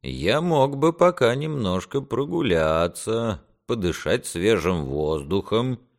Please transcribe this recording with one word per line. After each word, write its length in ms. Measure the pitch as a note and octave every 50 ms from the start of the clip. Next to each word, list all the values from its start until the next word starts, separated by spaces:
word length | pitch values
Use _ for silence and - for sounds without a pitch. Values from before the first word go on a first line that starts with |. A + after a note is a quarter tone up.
я 400 | - C3 - B2+ - F#2 A#2+ D3+
мог 360 | E3+ F3+ D#3+ C#3+ C3 C#3+ C#3
бы 160 | C#3 D3 E3 E3
пока 420 | - F3+ F3+ F3 - F3 A2+ B2
немножко 640 | C3+ D3+ D#3+ D3+ C#3 A2 F#2 F2+ F#2 F2+ _ - C#3
прогуляться, 1400 | C3+ - A#2 A#2 C#3+ D3+ F3 E3+ D#3 A2+ E2+ E2 D#2 D#2 D#2+ E2 E2+ F2 E2+ - - A2 A2 A2+ A#2 A2+ G2 D#2 _ _ _ _ _
подышать 600 | - A#2+ A2+ F2+ F2 D#2+ - - D2 G2 C3 -
свежим 600 | - - E2+ F2+ G#2+ A2+ F#2 D2+ F#2 F#2 E2 C#2+
воздухом 920 | C2 C2+ D2 D#2 D2+ D#2+ D2+ C#2 C#2+ F2+ G2 - - G#2 A2+ B2 B2+ B2+ - _ _ _